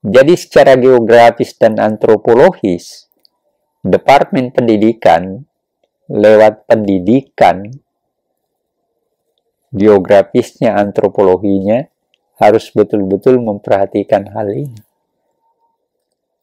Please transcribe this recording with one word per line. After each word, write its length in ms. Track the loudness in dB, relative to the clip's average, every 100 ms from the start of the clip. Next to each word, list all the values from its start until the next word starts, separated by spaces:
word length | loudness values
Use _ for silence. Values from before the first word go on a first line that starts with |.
Jadi 320 | 0 2 2
secara 400 | 0 0 2 4
geografis 800 | 4 4 2 4 4 4 2 -10
dan 240 | -2 -2 0
antropologis, 1300 | -4 -2 -2 0 0 2 2 0 -6 -6 -10 -20 _ _ _ _ _ _ _ _
Departemen 640 | -4 -4 2 0 0 -4 -4
Pendidikan 960 | -4 -2 0 0 0 0 0 -2 -14 -18 _ _ _ _ _ _
lewat 560 | 0 2 4 2 0 _
pendidikan 1040 | -2 0 -4 -2 -2 -4 0 0 0 -10 -20 _ _ _ _ _ _ _ _ _ _ _ _ _ _ _ _ _ _ _
geografisnya, 1040 | -2 2 2 2 0 2 -4 -4 _ -4
antropologinya 1120 | -2 -4 -4 -4 0 0 0 -2 -4 -2 -6 -6 _ _ _ _ _
harus 240 | 0 0 -2
betul-betul 640 | -4 -2 -4 -4 -2 0 0
memperhatikan 880 | -2 -10 -4 -4 -2 -6 -4 -4 -4
hal 160 | -10 -10
ini. 300 | -10 -12 -18 _ _ _ _ _ _ _ _ _ _ _ _ _ _ _ _